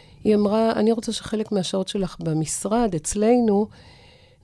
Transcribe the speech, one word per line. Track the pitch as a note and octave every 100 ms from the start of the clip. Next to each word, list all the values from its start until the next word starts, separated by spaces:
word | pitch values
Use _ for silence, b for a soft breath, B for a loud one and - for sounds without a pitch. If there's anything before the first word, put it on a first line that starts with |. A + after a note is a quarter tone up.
| b b
היא | G#3+ G#3
אמרה, | G#3 A3 A3+
"אני | - G#3+
רוצה | A3+ A3+
שחלק | G#3+ - G#3+ G#3+
מהשעות | G#3 F3+ F#3+ F#3
שלך | G3+ F#3 -
במשרד, | E3 D#3 D#3 - F#3+ A3+ A#3 E3
אצלנו, | - G3+ G#3+ B3 A3+ G3+ G#3+ b b b b b b b